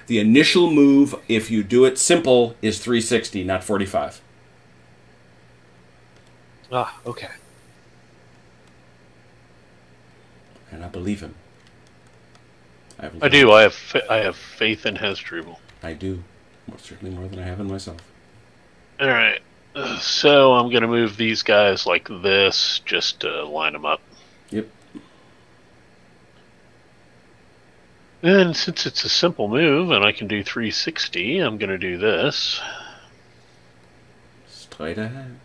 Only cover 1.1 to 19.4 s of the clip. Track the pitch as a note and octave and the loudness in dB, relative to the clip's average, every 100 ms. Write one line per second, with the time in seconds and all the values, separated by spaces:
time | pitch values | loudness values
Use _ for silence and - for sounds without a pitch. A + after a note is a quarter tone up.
1.1 | - - A2+ A2 A2 G2 A#2+ C3 B2+ - | 0 -2 -2 0 -4 0 4 4 4 0
2.1 | C3 A2 B2 A#2 - A2 G#2 - A#2+ A2+ | 2 4 4 2 -2 -4 -4 -2 -2 0
3.1 | A#2 - G2+ F2+ F#2+ - G2+ G2 E2+ D2 | -2 -2 -8 -4 -6 -4 -4 -2 -4 -6
4.1 | - - _ _ _ _ _ _ _ _ | -12 -20 _ _ _ _ _ _ _ _
5.1 | _ _ _ _ _ _ _ _ _ _ | _ _ _ _ _ _ _ _ _ _
6.1 | _ _ _ _ _ _ B2+ A#2+ - A#2+ | _ _ _ _ _ _ -6 -6 -8 -14
7.1 | - - - - _ _ _ _ _ _ | -14 -16 -20 -20 _ _ _ _ _ _
8.1 | _ _ _ _ _ _ _ _ _ _ | _ _ _ _ _ _ _ _ _ _
9.1 | _ _ _ _ _ _ _ _ _ _ | _ _ _ _ _ _ _ _ _ _
10.1 | _ _ _ _ _ _ D#2+ F2 F2+ F2+ | _ _ _ _ _ _ -18 -14 -10 -8
11.1 | G2+ D#2 - _ _ _ _ _ _ _ | -8 -8 -18 _ _ _ _ _ _ _
12.1 | _ _ _ _ _ _ _ _ - D2+ | _ _ _ _ _ _ _ _ -18 -16
13.1 | E2 C#3+ C#3+ B2+ G#2+ G#2+ - - C#3+ - | -4 2 6 8 8 8 4 -6 -6 -2
14.1 | A2+ G2+ - - - A2 G#2+ A2+ G2 G#2+ | -2 -2 -6 -16 -4 -2 -2 -6 -6 -6
15.1 | F#2+ - E2+ E2 E2 - - E2 D#2+ F#2+ | -6 -10 -12 -14 -18 -20 -18 -14 -10 -10
16.1 | F2+ F2 _ _ _ - - - - F#2 | -10 -12 _ _ _ -20 -20 -20 -18 -14
17.1 | F2+ F#2 F#2+ F2+ F#2 G2 F#2+ F#2+ E2 - | -14 -14 -12 -12 -10 -8 -10 -12 -18 -20
18.1 | _ _ _ _ _ _ _ _ _ C#3 | _ _ _ _ _ _ _ _ _ -2
19.1 | A#2 A2+ - | 2 0 -2